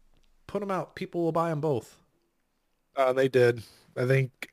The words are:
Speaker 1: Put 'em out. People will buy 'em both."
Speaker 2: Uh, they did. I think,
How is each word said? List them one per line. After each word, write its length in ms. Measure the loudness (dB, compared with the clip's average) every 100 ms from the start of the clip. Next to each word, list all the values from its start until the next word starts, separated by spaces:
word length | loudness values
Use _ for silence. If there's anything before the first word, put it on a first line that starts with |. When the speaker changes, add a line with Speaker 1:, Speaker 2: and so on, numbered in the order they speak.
| _ _ _ _ -10
Speaker 1:
Put 160 | -8
'em 80 | -4
out. 240 | -6 -8
People 300 | -12 -10 -4
will 80 | -2
buy 180 | 0 -2
'em 120 | -2
both." 360 | -2 -2 -6 -18 _ _ _ _ _ _ _ _ _ 0
Speaker 2:
Uh, 160 | 0
they 160 | 2 2
did. 360 | 4 4 2 -6 -20 _ -4
I 80 | 0
think, 440 | 0 0 _ -10